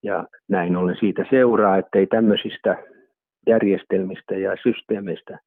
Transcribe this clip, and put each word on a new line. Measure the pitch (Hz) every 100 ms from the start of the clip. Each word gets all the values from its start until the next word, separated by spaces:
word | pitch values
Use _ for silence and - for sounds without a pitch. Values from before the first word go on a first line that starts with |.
Ja | - 90 - - -
näin | 98 87 90
ollen | 90 87
siitä | 104 - -
seuraa, | 131 123 107 104 95
ettei | - 101 95
tämmöisistä | 113 110 98 107 - 113 - - _ _ _ _ _ -
järjestelmistä | 113 104 95 - 95 95 92 - 95
ja | 95 92
systeemeistä | 123 113 - 107 98 - - 90